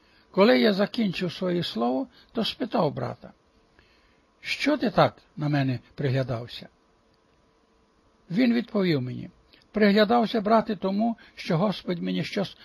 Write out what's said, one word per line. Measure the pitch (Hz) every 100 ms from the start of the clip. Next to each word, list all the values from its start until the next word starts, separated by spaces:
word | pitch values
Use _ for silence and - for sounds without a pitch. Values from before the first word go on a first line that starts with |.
| _ _ _
Коли | 185 220 254
я | 233
закінчив | 190 202 - 208 - 180
своє | - 185 175
слово, | - 220 240 262 262 - _
то | 240
спитав | 208 - 240 240 151
брата: | 127 123 117 - - _ _ _ _ _ _ _ _ _ _
«Що | - - 277 302
ти | 233
так | 170 139 - _ -
на | 147
мене | 147 131 120 -
приглядався?» | - 143 131 127 117 120 - - _ _ _ _ _ _ _ _ _ _ _ _ _ _ _ -
Він | 175 247
відповів | 233 - 208 185 143
мені: | 127 123 123 - _ _ _
«Приглядався, | 208 208 208 208 240 214 226
брате, | 208 226 220 196
тому, | 190 202 233 233 -
що | - - 165
Господь | 202 - - 175
мені | 185 185
щось | 160 202 180 -